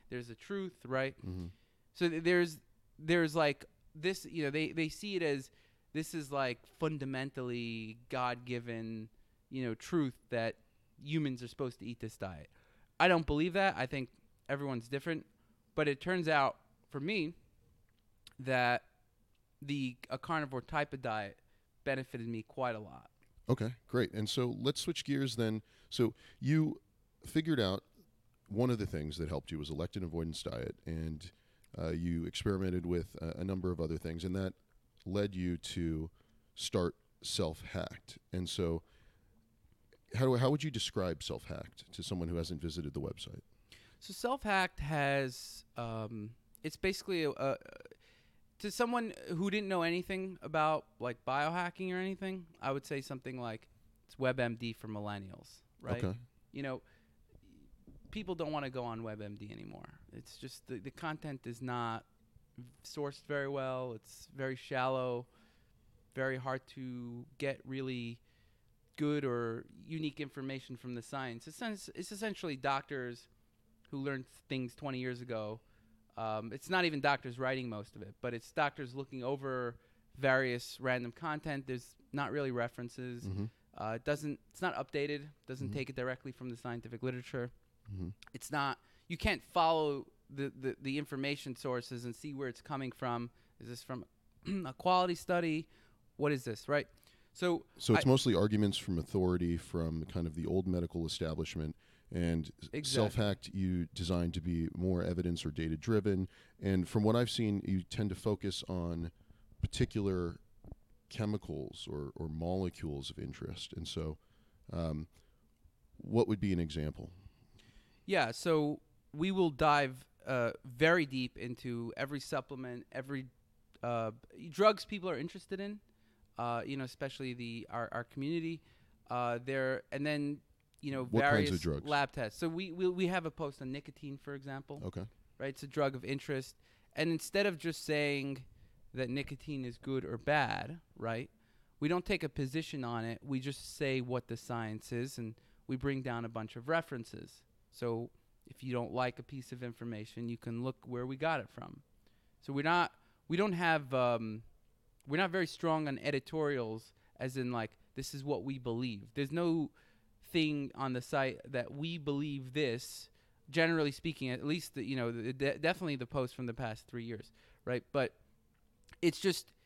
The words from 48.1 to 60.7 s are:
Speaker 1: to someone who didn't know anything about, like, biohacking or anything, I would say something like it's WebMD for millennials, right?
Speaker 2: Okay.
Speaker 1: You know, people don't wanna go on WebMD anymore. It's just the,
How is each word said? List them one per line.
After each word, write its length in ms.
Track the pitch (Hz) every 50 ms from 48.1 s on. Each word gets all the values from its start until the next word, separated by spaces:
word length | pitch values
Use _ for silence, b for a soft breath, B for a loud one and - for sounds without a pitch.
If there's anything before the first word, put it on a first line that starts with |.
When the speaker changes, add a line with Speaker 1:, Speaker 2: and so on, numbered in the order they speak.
| b b b b b b b b _ -
Speaker 1:
to 100 | - 208
someone 440 | - - 240 233 247 240 233 220 - - 64 -
who 200 | 175 160 196 202
didn't 180 | 190 214 208
know 140 | 190 190 175
anything 560 | 165 165 170 180 175 - 190 185 185 190 180 -
about, 440 | - 147 156 156 151 156 156 - - - _ -
like, 180 | 117 123 113 - -
biohacking 640 | - 131 143 147 160 170 180 175 175 - - 185 185
or 60 | 180
anything, 480 | 185 185 190 190 180 196 190 190 185 170 165 - -
I 100 | - 135
would 140 | 135 139 -
say 160 | - 151 139
something 400 | 131 - 139 131 - 135 127 127
like 260 | 120 117 110 - - - - - - - - - _
it's 100 | _ -
WebMD 600 | - 131 127 127 131 120 117 113 117 120 117 110
for 120 | - -
millennials, 600 | 107 107 104 104 104 104 101 98 95 90 82 - - - - _ _ _ -
right? 220 | - 120 101 123 113
Speaker 2:
Okay. 140 | 92 104 120 120 - _ _ _ _
Speaker 1:
You 120 | - 131 139
know, 180 | 135 131 - - b b b b b b b b _ - - - - - - - - - - - - - - - -
people 240 | - 220 196 190 180
don't 160 | 160 160 151
wanna 180 | 151 147 143 131
go 140 | 127 127 120
on 180 | 117 113 110
WebMD 500 | 113 110 107 107 104 101 104 104 104 104
anymore. 380 | 107 53 - 52 - - - - - - - -
It's 260 | - 117 - - -
just 300 | - 135 131 - - -
the, 100 | -